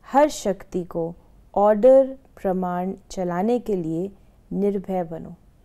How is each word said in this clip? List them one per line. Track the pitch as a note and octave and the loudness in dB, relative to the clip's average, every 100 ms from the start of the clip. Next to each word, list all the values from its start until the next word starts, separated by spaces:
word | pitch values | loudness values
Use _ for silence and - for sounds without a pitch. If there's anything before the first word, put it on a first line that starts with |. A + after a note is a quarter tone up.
| - | -2
हर | C4+ D4+ | 2 2
शक्ति | - G3+ F#3 - F#3 | 0 -6 -6 -6 -8
को | E3+ E3+ E3 F3 _ - _ G3 | -6 -6 -8 -10 _ -20 _ 2
ऑर्डर | G#3 G#3+ B3+ C4 C4 C4+ _ - | 2 6 8 8 4 -4 _ -8
प्रमाण | G3 F#3 F3+ F3+ F#3 G3 - | -4 -4 -4 -4 -6 -8 -12
चलाने | - F3 F3 A3 A#3+ | -8 -6 -2 -2 -2
के | - F#3+ | -2 -4
लिए | D#3+ E3 G3 - _ _ - | -4 -6 -6 -10 _ _ -10
निर्भय | F3+ G3+ G3 F#3+ F#3 | -4 -2 -2 -4 -6
बनो।" | E3 E3 E3+ E3+ _ _ | -6 -10 -14 -20 _ _